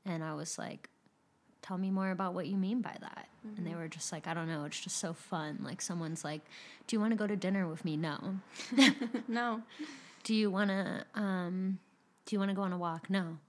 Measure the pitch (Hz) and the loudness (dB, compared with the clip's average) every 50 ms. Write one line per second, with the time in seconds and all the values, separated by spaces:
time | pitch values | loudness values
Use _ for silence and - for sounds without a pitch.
0 | _ 190 170 160 160 160 156 147 160 165 - - - - - 156 - - _ _ | _ -2 -2 -2 -2 -4 -4 -4 -6 -6 -6 -6 -6 -8 -8 -10 -14 -20 _ _
1 | _ _ _ _ _ _ _ _ _ _ _ _ - - 190 180 190 190 190 190 | _ _ _ _ _ _ _ _ _ _ _ _ -8 -6 -4 -2 0 0 2 2
2 | 190 190 185 185 196 180 180 180 - 175 202 196 185 190 226 254 - - - - | 2 0 0 0 0 0 0 -2 -2 0 0 2 2 2 2 0 0 -2 -6 -8
3 | - - - - - - - - - 214 208 208 175 165 170 170 160 160 160 160 | -12 -12 -12 -12 -14 -16 -20 -16 -14 -12 -8 -6 -4 -4 -4 -4 -6 -8 -6 -8
4 | - - 180 156 - 165 165 165 165 165 165 151 147 151 - - - 190 - - | -6 -6 -6 -6 -4 -2 -2 -2 0 -2 -2 -2 -4 -4 -6 -8 -6 -4 -4 -4
5 | - 165 165 - - - 185 160 151 151 151 - 139 131 - - - - 175 170 | -2 -4 -6 -6 -6 -6 -4 -4 -2 -4 -4 -6 -6 -6 -6 -6 -6 -4 -2 -2
6 | 165 156 160 - - 147 151 156 - - - - - - - - - - 226 214 | -2 -2 -4 -4 -4 -6 -6 -6 -8 -14 -20 -18 -18 -18 -20 -16 -6 0 2 4
7 | 208 226 226 208 214 202 208 185 185 185 196 196 185 165 160 165 - 165 156 151 | 4 4 4 2 2 0 0 2 2 2 4 4 2 0 -2 -2 -2 0 0 2
8 | 165 156 147 - - 190 190 190 - - - - - - 247 269 269 226 190 - | 0 0 -2 -2 -4 -4 -4 -4 -6 -10 -12 -12 -8 2 8 10 10 10 10 6
9 | 240 233 - 226 - - 226 240 240 240 220 226 226 - - - 302 - - - | -2 -2 -2 -4 -2 0 0 2 2 2 0 -2 -4 -10 -10 -10 -10 -10 -10 -16
10 | - - - - - - 220 214 214 202 185 196 208 202 190 196 185 - - - | -18 -20 -20 -10 0 2 4 6 6 4 4 4 4 4 4 2 2 0 -2 -4
11 | - - - 220 208 196 190 180 180 175 185 185 190 190 190 185 - _ _ _ | -6 -6 -4 -2 0 0 0 0 0 -2 -2 0 0 0 -2 -2 -6 _ _ _
12 | _ _ _ _ _ - 214 202 196 196 196 196 202 185 180 175 175 170 165 165 | _ _ _ _ _ -2 0 2 2 2 2 2 0 0 0 0 -2 -2 -2 -4
13 | - - 190 196 180 165 165 151 - | -2 2 2 2 2 0 -6 -10 -14